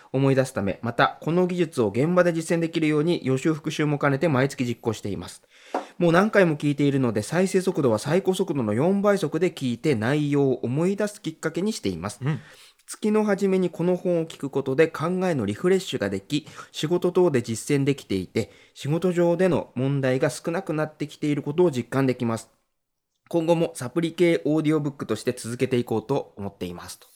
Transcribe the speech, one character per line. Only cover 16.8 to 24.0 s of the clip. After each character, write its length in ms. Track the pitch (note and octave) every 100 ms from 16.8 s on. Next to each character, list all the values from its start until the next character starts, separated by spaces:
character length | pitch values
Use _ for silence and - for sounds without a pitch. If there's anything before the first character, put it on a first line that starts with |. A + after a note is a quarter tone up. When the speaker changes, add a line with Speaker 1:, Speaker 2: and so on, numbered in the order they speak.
| D3+
Speaker 1:
事 260 | F3 F3+
等 200 | F#3 F3
で 100 | C3
実 340 | A#2 A2 - C#3+
践 100 | C#3
で 100 | C#3
き 80 |
て 100 | - G2
い 100 | F2+
て、 240 | A2 G#2 - _ -
仕 120 | C3+
事 240 | E3 F3+
上 240 | E3+ E3+ E3+
で 120 | F#3
の 240 | B2 -
問 260 | A#2+ C3+ C#3
題 200 | C3 C3
が 100 | C#3
少 220 | - -
な 100 | E3+
く 120 | F#3
な 100 | D#3
っ 100 | D3+
て 140 | - D3
き 100 | -
て 80 | D3+
い 80 |
る 80 | D3
こ 120 | D3
と 100 | D#3
を 80 | F3+
実 180 | B2+ A#2
感 160 | C3 C3
で 80 |
き 100 | B2
ま 140 | A#2 A2+
す。 140 | - _ _ _ _ _ _ _ -
今 180 | E3+ D#3+
後 80 | E3
も 160 | E3
サ 160 | - B2
プ 120 | E3+